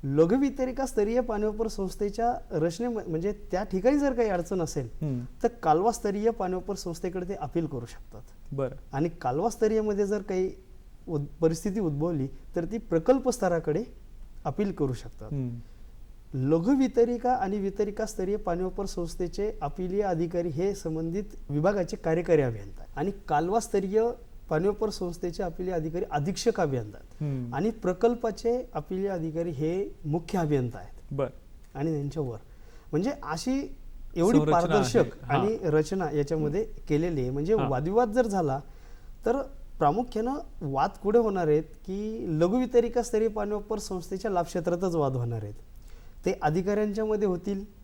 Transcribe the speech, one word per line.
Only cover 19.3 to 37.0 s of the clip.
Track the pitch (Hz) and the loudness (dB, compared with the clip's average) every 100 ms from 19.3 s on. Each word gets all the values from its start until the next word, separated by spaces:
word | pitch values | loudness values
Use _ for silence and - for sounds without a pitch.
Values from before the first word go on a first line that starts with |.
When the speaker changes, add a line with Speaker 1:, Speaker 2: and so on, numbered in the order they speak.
| - 208 220 | -2 -4 -2
Speaker 1:
अपिलीय | - - 185 196 | -6 -4 -2 0
अधिकारी | 202 170 170 175 170 | 2 2 0 0 -2
हे | 127 190 196 | 0 0 0
संबंधित | 165 160 165 180 196 - - | -4 -2 -2 -4 -6 -10 -2
विभागाचे | 143 170 202 175 - | 2 4 2 0 -2
कार्यकारी | 170 160 170 160 | 2 2 6 6
अभियंता | 131 110 101 - - - | 6 0 -8 -12 -10 -4
आणि | 170 190 - | -2 -4 0
कालवा | 151 165 220 | 2 4 0
स्तरीय | 220 196 190 214 226 233 - - - | 2 0 2 2 2 -2 -12 -16 -2
पाणीवापर | 156 190 202 214 | 2 2 2 -2
संस्थेचे | 208 175 165 180 165 | -2 -4 -2 -4 -2
अपिलीय | 180 165 185 | -4 -2 -2
अधिकारी | 175 160 170 - | -2 -2 -2 -2
अधीक्षक | 147 147 190 - 214 | 0 0 2 2 2
अभियंता | 160 131 107 95 | 2 0 -4 -12
आहेत. | - - | -18 -6
Speaker 2:
हम्म. | 151 135 120 127 | -4 -2 -4 -2
Speaker 1:
आणि | 202 | -2
प्रकल्पाचे | 226 180 180 233 240 226 208 233 247 233 | 0 -2 2 2 2 -2 -2 0 0 -2
अपिलीय | 160 151 185 196 | -8 -6 -4 -2
अधिकारी | 185 160 156 165 | -2 -4 -2 -4
हे | 123 151 180 202 - 147 | -2 -2 0 -4 -6 -2
मुख्य | 160 165 196 | -2 0 0
अभियंता | 160 147 123 98 | 2 2 0 -4
आहेत. | - - - | -12 -14 -8
Speaker 2:
बरं. | 139 127 - - - - 135 | -4 -4 -4 -18 -20 -14 -4
Speaker 1:
आणि | 156 | -2
त्यांच्यावर | 156 143 147 135 110 - - - - - | 0 -2 -4 -4 -6 -12 -20 -18 -18 -2
म्हणजे | 147 208 285 | 0 0 -2
अशी | - 254 - 269 - - - - - 165 | -4 -4 0 -2 -2 -10 -14 -12 -8 2
एवढी | 175 240 | 6 6
Speaker 2:
संरचना | 151 165 | 6 4
आहे. | 170 | 6
Speaker 1:
पारदर्शक | 160 196 233 139 - | 4 4 4 4 0
Speaker 2:
हां. | - 139 | 0 2
Speaker 1:
आणि | 196 220 | 2 2
रचना | 180 151 156 190 165 | 2 4 4 0 0
याच्यामध्ये | 147 143 160 151 165 | 0 0 0 0 0
केलेली | 220 - - 147 | -2 -6 0 2